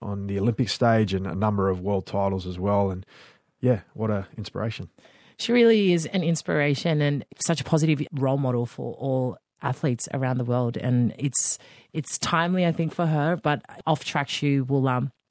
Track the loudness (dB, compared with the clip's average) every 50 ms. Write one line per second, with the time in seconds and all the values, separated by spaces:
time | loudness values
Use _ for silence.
0 | -10 -8 -8 -6 -6 -6 -4 -2 0 0 0 0 0 -2 -2 0 2 4 4 4
1 | 2 2 0 -2 -2 -4 -4 -2 0 0 0 2 2 0 0 0 -2 -2 -2 -2
2 | -2 -4 -4 -2 0 0 -2 -2 -4 -6 -8 -4 -2 0 2 2 2 0 -2 -6
3 | -10 -14 -20 -20 -20 -20 -20 _ _ _ _ _ 0 0 0 0 -2 _ -10 -6
4 | -4 -2 -2 -2 -4 -6 -10 -12 -12 -10 -8 -6 -6 -6 -6 -8 -12 -14 _ _
5 | -20 -20 -20 -20 _ -20 _ -8 -2 2 4 6 6 6 6 6 6 4 4 2
6 | 2 0 -2 -2 0 0 0 0 0 -2 0 2 2 2 0 0 0 0 2 2
7 | 2 2 0 -2 -4 -8 -6 -2 0 0 0 0 -2 0 0 2 4 2 2 0
8 | -2 -4 -4 -2 -2 0 0 0 0 0 0 0 -2 -4 -6 -8 -8 -8 -8 -6
9 | -4 -2 -2 0 0 -2 -4 -8 _ _ _ _ -4 -4 -4 -2 -2 -2 -2 -2
10 | -4 -6 -4 -2 -2 0 0 -2 -2 0 0 0 0 0 -2 -2 -2 0 2 2
11 | 2 2 0 -2 -4 -2 0 0 0 0 -2 -4 -8 -16 -20 -20 -20 _ -6 -6
12 | -4 -2 -2 -2 -2 0 0 2 2 2 2 2 2 2 2 0 -2 -2 -2 0
13 | 0 2 2 2 2 0 0 0 0 0 0 -2 -4 -10 -18 -6 -2 0 0 0
14 | -2 -4 -4 -4 -2 -4 -4 -2 0 2 2 2 2 2 2 2 2 2 2 0
15 | -2 -4 -6 _ _ _